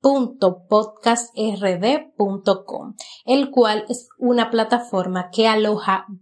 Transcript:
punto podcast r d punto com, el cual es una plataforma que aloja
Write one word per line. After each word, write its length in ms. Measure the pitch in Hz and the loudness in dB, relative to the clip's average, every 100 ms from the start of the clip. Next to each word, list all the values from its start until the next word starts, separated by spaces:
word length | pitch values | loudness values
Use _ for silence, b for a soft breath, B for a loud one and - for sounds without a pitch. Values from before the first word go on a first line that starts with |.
punto 640 | 269 277 240 - 190 180 _ | 4 2 -2 0 0 0 _
podcast 600 | 214 214 - 233 233 - - | 0 0 -2 0 0 -4 -6
r 440 | 214 196 196 175 | -4 -2 -2 0
d 340 | 214 302 - - | 0 0 -4 -4
punto 460 | 202 196 202 190 - | -2 0 -2 -2 -4
com, 300 | - - - B B | -14 -14 -18 B B
el 260 | - 269 269 | 0 0 2
cual 360 | - 220 214 208 | 2 2 0 -6
es 200 | - - _ | -10 -12 _
una 320 | 247 240 226 | 0 2 2
plataforma 800 | 226 220 240 240 190 180 185 180 | 0 0 -2 -2 -4 -2 -6 -4
que 160 | - 220 | 0 2
aloja 580 | 214 214 214 - 190 - 185 | 2 0 0 -2 -2 -4 -20